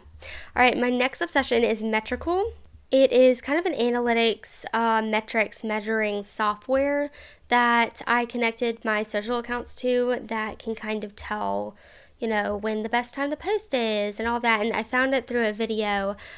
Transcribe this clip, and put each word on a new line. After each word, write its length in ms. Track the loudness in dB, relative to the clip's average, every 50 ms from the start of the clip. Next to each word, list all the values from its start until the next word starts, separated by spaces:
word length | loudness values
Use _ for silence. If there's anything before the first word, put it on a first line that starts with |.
| -10 -16 -20 -20 -16 -16 -14 -14 -16 -4 2
All 60 | 4 4
right, 140 | 4 4 4
my 120 | 2 2
next 320 | 2 2 0 -2 -2 -4
obsession 420 | -6 -2 0 0 2 2 2 2 4
is 180 | 2 2 0
Metrical. 720 | -2 -2 -2 -2 -2 -2 -6 -6 -2 -2 0 0 -2 -2 -4 -8 -16 -20 -20 -20 -4 _
It 200 | 4 6 6 6
is 300 | 8 8 8 8 6 4
kind 180 | 0 -2 -2 0
of 60 | 0
an 120 | 0 0 0
analytics, 880 | 0 0 0 0 0 2 2 2 2 2 0 -2 -6 -14 -16 -14 -8 -4
uh, 300 | -2 0 2 2 2 2
metrics 640 | 2 0 0 -2 -2 0 0 0 0 0 -2 -6 -6
measuring 600 | -4 -4 -2 -2 -2 0 0 0 0 -2 -4 -6
software 840 | -8 -6 -2 -2 -2 -2 -4 -2 0 0 2 2 2 0 0 -2 -4 -6 -12 -20 -20 -20 -20 -4 2
that 520 | 2 4 4 6 4 4 2 2 -2 -6 -2 0
I 180 | 0 0 0
connected 600 | -2 -2 -2 0 -2 0 -2 -2 -4 -4 -2 -2
my 180 | -2 -2 -2 -2
social 360 | -2 -4 -4 -4 -2 -4 -4
accounts 340 | -4 -4 -6 -6 -6 -8 -10
to 440 | -4 -2 0 2 2 2 0 0 -2
that 380 | -4 -4 -4 -4 -4 -6 -8 -8
can 160 | -8 -8 -6
kind 280 | -6 -6 -6 -4 -4 -6
of 120 | -8 -10
tell, 600 | -14 -10 -8 -6 -4 -2 -2 -2 -2 -4 -6 -10 -14 -20 -20 -20 -20 -20 -20 -10 _
you 100 | -4 0
know, 260 | 0 0 0 0 -2
when 280 | -2 -2 -2 -2 -2 -2
the 60 | -2
best 240 | -2 -2 -2 -4 -4
time 160 | -4 -4 -2
to 60 | -4
post 380 | -4 -2 -2 -2 -2 -2 -2 -2
is 460 | 0 0 0 0 0 -2 -2 -4 -4
and 80 | -2 -2
all 120 | -2 0
that. 220 | 2 2 2 2
And 120 | 2 0 -2
I 100 | -2 -4
found 300 | -2 0 0 2 2 2
it 140 | 0 0 -2
through 180 | -2 0 0
a 80 | 0 0
video, 580 | -2 -2 -2 -2 -2 -2 0 0 0 -2 -2
uh, 40 | -4 -6 -12 -18 -20